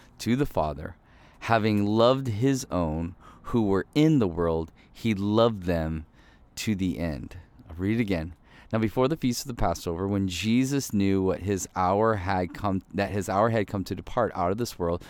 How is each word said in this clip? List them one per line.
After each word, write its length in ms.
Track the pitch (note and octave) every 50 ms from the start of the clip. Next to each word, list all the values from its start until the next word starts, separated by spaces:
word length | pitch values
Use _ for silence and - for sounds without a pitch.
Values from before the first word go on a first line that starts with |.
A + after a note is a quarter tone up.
| - - - -
to 160 | - A2 A#2+
the 100 | C3+ C#3+
Father, 500 | - - F#2 D#2 D2+ D2 C#2 - E2 - - _ - - - - - - -
having 480 | - - A2+ A#2 G#2 A2 G#2+ G#2 G2+ G2+
loved 400 | G#2+ A2 A#2 B2 C3 C3+ C3+ B2
his 400 | G#2 G2+ B2+ C#3 C3+ B2+ C3 -
own 460 | - F2+ F2 D#2 D#2 E2 E2+ F2 F2+ - - - - - -
who 180 | - - A#2+ A2
were 240 | G2+ F#2+ F#2+ - - -
in 240 | D3 D3+ D#3+ D#3+ C#3
the 80 | A2 F2+
world, 440 | D#2+ F2 E2+ E2 D#2+ D#2+ E2 - - - - - -
he 220 | - - A#2 G#2+
loved 480 | F#2+ G2 G#2 G#2 A2+ A2+ A#2+ A2 G2 F2
them 420 | F2+ F2 E2 D#2+ D#2+ D#2+ D#2+ D#2 - _ - - - - - - - _ -
to 180 | - A2 G#2+
the 240 | F#2 F#2+ F2+ C#2+ B1
end." 380 | E2+ E2 D2 A#1+ - - - - - - - - - -
I'll 100 | D#2 D#2+
read 200 | F#2 G2+ A2 A#2
it 40 |
again. 340 | A#2+ G2 F#2+ E2 D#2+ F#2 F#2 - _ - - - - - -
Now, 40 | A2+
before 280 | A2 G#2+ - B2+ B2+ C3
the 80 | E3
feast 280 | - - B2+ A#2+ - -
of 40 | C3+
the 60 | A#2+
Passover, 520 | - G#2+ F#2 E2+ - - F2+ E2+ E2+ F#2+
when 220 | G2 G2+ G2+ G2 F#2
Jesus 640 | F2 E2+ F#2 A2 A2+ B2 C3 C3 C#3+ C#3 - -
knew 320 | - G2+ G2 G2 G2 F#2+ F#2
what 160 | F#2+ F2+ -
his 260 | - G2+ G2+ F#2 - - - F#2
hour 380 | F#2 F2+ G2 G#2 A2 A2+ A2
had 380 | G2+ E2+ F#2+ G2 F#2 F#2 E2+ -
come, 280 | - G2+ G2+ F#2+ F#2 - - D#2
that 160 | F#2 G2 -
his 200 | F#2+ G#2 F2+ -
hour 180 | F#2+ G2 G#2+ A#2
had 200 | A2+ A2+ G2+ -
come 180 | - G2+ F#2
to 100 | - G2
depart 380 | G2 F#2 - - C3 A2+ G2 -
out 160 | F#2+ F2+ F2
of 60 | G2+ A2+
this 200 | A#2+ - - -
world 240 | F2 E2+ E2+ E2+ -